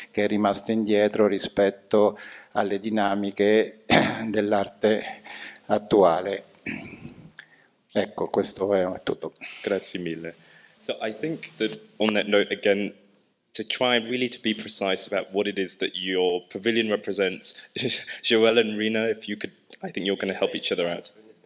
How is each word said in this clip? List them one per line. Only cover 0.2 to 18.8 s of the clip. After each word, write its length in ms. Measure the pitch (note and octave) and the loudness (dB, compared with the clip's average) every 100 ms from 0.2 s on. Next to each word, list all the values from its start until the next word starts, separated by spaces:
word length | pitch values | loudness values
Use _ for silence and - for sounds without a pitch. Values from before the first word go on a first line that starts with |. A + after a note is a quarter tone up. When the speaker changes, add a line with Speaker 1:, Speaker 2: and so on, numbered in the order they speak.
| G#2 | 0
Speaker 1:
è 20 | |
rimasto 440 | G#2 G#2 G2 - | 2 2 0 -2
indietro 560 | A2+ G#2+ G#2 G#2 G#2+ G#2 | -2 2 4 4 4 4
rispetto 880 | G2 - - G2+ - - G#2+ G#2 D3 - - - | 2 -2 2 2 2 0 4 4 2 -12 -18 -8
alle 260 | G#2+ G#2 G2 | -2 -2 -2
dinamiche 1040 | A2 G#2+ G2+ G2+ G2 - G2+ G#2+ G2 - - - - | -2 0 0 0 -2 2 4 6 2 -2 2 2 2
<clears throat> 200 | - A2+ | -2 -4
dell'arte 960 | G#2+ G#2 G#2 G2 - G#2+ G#2+ - - - - - - - | 0 2 2 0 0 2 2 -2 -12 -16 -16 -16 -12 -2
attuale. 760 | G#2+ - G#2+ F2+ E2 F#2+ G2 - _ - - - - - - - - - _ _ _ _ | -2 4 6 6 6 0 -6 -8 _ -12 -10 -12 -16 -18 -20 -20 -20 -20 _ _ _ _
Ecco, 360 | A2 G2 - - | -2 -2 -4 -4
questo 440 | - - - F#2+ | 0 -2 -2 0
è, 120 | G2 F#2 | 2 0
è 160 | F#2 | -4
tutto. 320 | - - D#2+ - - - | -6 -6 -8 -12 -18 -8
Speaker 2:
Grazie 360 | G#2+ F#2+ - F#2+ | -4 -2 -2 -4
mille. 360 | E2+ E2 E2 - - - _ - | -6 -8 -10 -14 -20 -20 _ -12
So 180 | - - | -10 -6
I 100 | A2 | -6
think 400 | G#2+ D#3 D#3+ - - | -6 -6 -6 -10 -4
that 220 | A2 - - - | -4 -6 -12 -2
on 160 | G#2+ | 0
that 140 | G#2 G#2 | 0 2
note, 240 | G#2 F#2+ | 2 2
again, 400 | G2+ G#2 G2+ G2+ - _ _ _ _ _ | 0 2 2 0 -8 _ _ _ _ _
to 100 | - | -6
try 340 | G#2+ - B2+ A#2+ | -4 -2 2 0
really 320 | A2+ B2+ B2 | 0 -4 -4
to 100 | - | -4
be 120 | A2+ | -4
precise 540 | G#2+ - - G2 F#2 - | -2 -2 -2 0 -2 -2
about 260 | G2 F#2 | -4 -2
what 140 | F#2+ G#2 | -2 -2
it 100 | G2 | -2
is 200 | F#2 - | -4 -4
that 180 | F#2 F2+ | -6 -6
your 460 | F#2 F#2 F2+ F2+ - | -4 0 2 0 -4
pavilion 400 | G2+ A2 A2+ A2 | -6 -2 0 0
represents. 800 | G#2 G#2 F#2+ F#2 F#2 - - - | 0 -2 0 0 0 -6 -6 -8
<laughs> 40 | - B2+ - - - | -6 -4 -4 -8 -6
Joël 380 | - A2+ A2+ A#2 | 2 4 6 4
and 180 | G#2+ | 2
Rina, 300 | G#2+ | 0